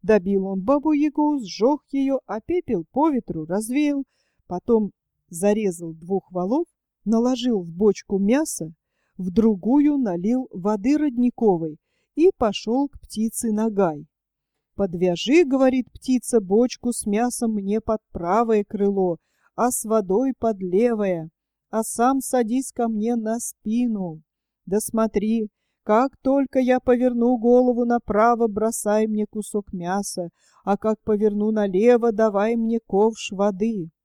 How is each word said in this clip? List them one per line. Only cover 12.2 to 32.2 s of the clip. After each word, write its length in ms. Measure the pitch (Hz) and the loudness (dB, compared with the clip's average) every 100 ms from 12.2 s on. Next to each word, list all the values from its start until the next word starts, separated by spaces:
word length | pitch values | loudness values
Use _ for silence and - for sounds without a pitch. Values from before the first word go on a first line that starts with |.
| 339 - | 2 4
пошёл 520 | 226 196 - 247 285 | -2 -2 -2 -2 -2
к 100 | - | -6
птице 520 | - - 220 - 233 | -12 -4 -4 -4 -4
Нагай. 540 | 214 226 202 185 151 156 _ _ _ _ _ _ - | -2 -2 0 0 -2 -14 _ _ _ _ _ _ -4
«Подвяжи, — 680 | 196 170 180 175 190 311 302 | -4 0 0 0 2 4 4
говорит 440 | 262 262 262 233 | 4 2 2 -4
птица, — 500 | - - 254 - 233 | -10 -2 -2 2 0
бочку 500 | 185 202 247 - 240 | 2 2 2 -2 -6
с 140 | 240 214 | -6 -2
мясом 480 | 202 247 - 233 | -2 -2 -2 -4
мне 260 | 214 196 214 | -2 -2 -4
под 220 | - 220 _ | -2 -6 _
правое 540 | - 170 202 233 220 208 | -8 -2 0 2 0 0
крыло, 540 | 208 202 196 185 165 _ _ _ - | -2 0 2 0 -2 _ _ _ -2
а 160 | 233 | -2
с 140 | - 214 | -2 -2
водой 480 | 220 190 190 269 247 | -2 2 0 0 -2
под 220 | 226 202 | -4 -2
левое, 720 | 185 180 240 226 202 175 160 _ _ _ _ | -2 2 2 2 -2 -2 -6 _ _ _ _
а 140 | 220 | -6
сам 360 | 226 - 240 269 | -4 0 2 2
садись 540 | - 254 226 247 262 | -2 -2 0 -2 -4
ко 160 | - 233 | -4 -4
мне 260 | 220 220 240 | -2 -2 -2
на 240 | 214 233 | -4 -6
спину. 840 | - - 208 226 247 214 180 160 _ _ _ _ - | -8 -10 -4 -2 0 -2 -6 -8 _ _ _ _ -4
Да 160 | 196 | -4
смотри, 680 | - 226 220 214 214 226 214 _ _ _ | -2 -2 0 0 0 -2 -4 _ _ _
как 340 | - 214 269 _ | 0 2 2 _
только 380 | 269 277 277 262 | 0 0 2 0
я 220 | 247 254 | 2 0
поверну 560 | - 247 254 240 233 254 | 2 2 2 2 0 2
голову 480 | 226 247 254 240 240 | 4 4 4 2 0
направо, 640 | 240 - 208 233 240 226 | -2 0 2 4 4 0
бросай 600 | 202 220 226 208 214 220 | 0 -2 -2 0 0 0
мне 180 | 214 208 | -2 -4
кусок 440 | 214 202 208 202 | -6 -6 -8 -6
мяса, 580 | 185 175 190 196 - 175 _ _ _ - | -8 -4 -4 -4 -8 -10 _ _ _ -4
а 100 | 202 | -2
как 240 | 220 214 | 0 -4
поверну 480 | - 214 214 208 208 | -2 0 2 0 0
налево, 600 | 220 202 180 226 240 233 | 0 0 2 4 4 2
давай 460 | 208 | 2